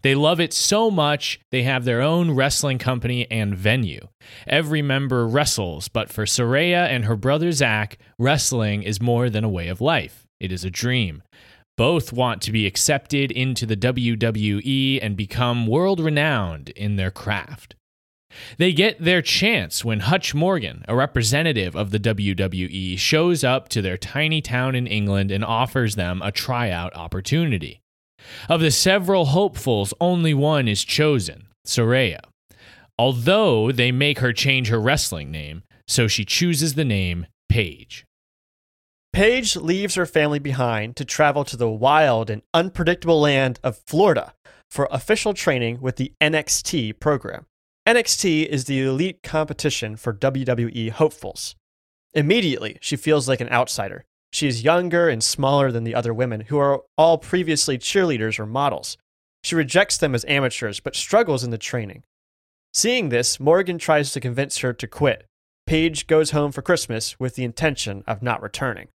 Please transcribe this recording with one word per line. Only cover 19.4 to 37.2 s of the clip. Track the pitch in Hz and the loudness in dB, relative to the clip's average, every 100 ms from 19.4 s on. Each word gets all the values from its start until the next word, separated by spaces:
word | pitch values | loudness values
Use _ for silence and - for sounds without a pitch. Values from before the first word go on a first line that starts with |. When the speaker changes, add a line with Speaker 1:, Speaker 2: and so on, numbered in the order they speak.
| 202 214 85 - 117 | 2 0 -2 -4 -2
Speaker 1:
when | 110 | -2
Hutch | 98 185 - 143 | 0 0 0 0
Morgan, | 175 185 101 - - | 0 0 -4 -10 -2
a | 117 | 0
representative | 139 - 110 135 165 120 92 78 | 2 0 2 2 2 0 -2 -2
of | 101 | -2
the | 107 | 0
W | 110 104 101 95 | 0 0 0 0
W | 95 92 90 | -2 -2 -4
E, | 95 92 90 | -4 -6 -2
shows | - 156 175 170 131 | 0 2 2 2 0
up | 127 - | 0 -2
to | 120 | -2
their | 95 90 | -2 -4
tiny | - 147 156 160 | -6 -2 -2 -2
town | - 123 131 127 | -2 -2 0 -2
in | 123 | -2
England | 107 101 98 98 | 0 2 2 0
and | 98 107 | -2 -2
offers | 113 127 135 117 104 | 0 0 0 0 0
them | 87 90 | -4 -4
a | 101 | -4
tryout | - - 123 117 87 87 - | -6 -4 -4 -2 -4 -6 -10
opportunity. | 82 95 95 156 165 101 73 - _ _ _ _ - - - | -8 -8 -2 0 0 -2 -6 -14 _ _ _ _ -20 -18 -2
Of | 165 | 2
the | 160 | 2
several | 123 185 196 180 190 151 | 2 4 2 2 2 4
hopefuls, | 160 185 - - 110 98 - | 2 2 -2 -2 0 0 0
only | 175 180 165 | 0 2 2
one | 143 147 151 123 | 2 2 2 2
is | 101 | 0
chosen, | - - 151 139 85 - - _ - | -2 2 4 2 0 -10 -20 _ -4
Soraya. | - 113 127 120 80 - _ _ - - - _ - | 0 2 4 2 -2 -14 _ _ -20 -20 -20 _ 0
Although | 123 123 123 202 214 117 113 | 0 2 2 4 4 4 2
they | 123 123 | 2 2
make | 127 143 143 | 4 0 2
her | 127 | 0
change | 113 139 131 117 | 0 2 2 2
her | 117 | 0
wrestling | 110 143 - 82 71 | 2 0 -2 -6 -8
name, | 78 73 80 - _ - | -10 -10 -14 -18 _ -4
so | - 113 | 0 2
she | - 104 | 0 -2
chooses | - 175 151 156 | 0 0 0 -2
the | 139 | 0
name | 143 101 90 87 | 0 0 0 -4